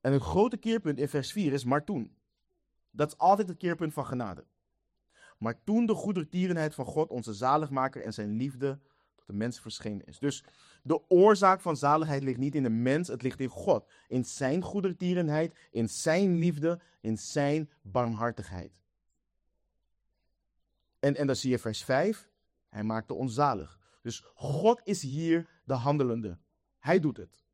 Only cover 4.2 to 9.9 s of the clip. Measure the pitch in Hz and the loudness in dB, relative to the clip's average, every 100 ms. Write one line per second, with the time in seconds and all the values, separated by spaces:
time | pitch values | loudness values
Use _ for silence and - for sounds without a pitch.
4.2 | 110 87 - _ _ _ _ _ _ _ | -6 -10 -16 _ _ _ _ _ _ _
5.2 | - _ 113 120 - 220 233 208 196 185 | -20 _ -6 -6 0 2 4 0 0 -2
6.2 | 156 180 185 175 156 147 127 147 165 123 | -2 -2 0 0 -2 -4 -4 -2 -2 -4
7.2 | 113 101 127 147 151 135 131 131 104 107 | -8 -2 2 2 2 -2 -2 -4 -10 -8
8.2 | 104 107 135 127 139 139 _ _ _ _ | -4 -4 -4 -4 -6 -6 _ _ _ _
9.2 | - 101 117 120 110 - 110 | -12 -6 -6 -6 -14 -12 -10